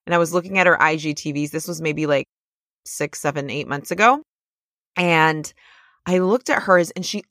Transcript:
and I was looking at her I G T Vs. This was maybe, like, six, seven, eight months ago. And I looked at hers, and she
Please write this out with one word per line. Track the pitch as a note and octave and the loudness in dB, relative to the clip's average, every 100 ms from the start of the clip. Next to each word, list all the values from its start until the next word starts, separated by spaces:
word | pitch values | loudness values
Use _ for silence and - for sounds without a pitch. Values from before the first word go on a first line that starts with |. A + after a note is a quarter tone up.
| - | -2
and | |
I | E3+ | 0
was | E3 | 2
looking | F3 F3+ F#3+ | 0 -2 2
at | F3 | 4
her | E3+ | 4
I | D#3 D#3+ | 4 2
G | D3+ | -4
T | D3 D#3 | -6 -6
Vs. | C#3+ D3 | -4 -4
This | D#3 E3 | -6 -8
was | D#3+ | -6
maybe, | D#3+ D3 D3+ | -4 -2 0
like, | C#3 - _ _ _ _ _ | 0 -2 _ _ _ _ _
six, | - - D3 - | -16 -8 -8 -4
seven, | D3 C#3+ C#3 | -6 -4 -6
eight | C#3+ C#3 | -8 -6
months | C#3+ - | -8 -6
ago. | F3+ A3 C#4+ - _ _ _ _ _ _ - | 2 4 4 -2 _ _ _ _ _ _ -2
And | F3 D#3+ D#3+ D#3 D3+ _ _ _ _ _ | 2 4 4 2 -6 _ _ _ _ _
I | - F#3 | -2 0
looked | F#3 A#3 - | 2 0 0
at | - | -2
hers, | - F3+ E3 | 4 4 4
and | - F3 | -4 -8
she | G#3 - | -8 -10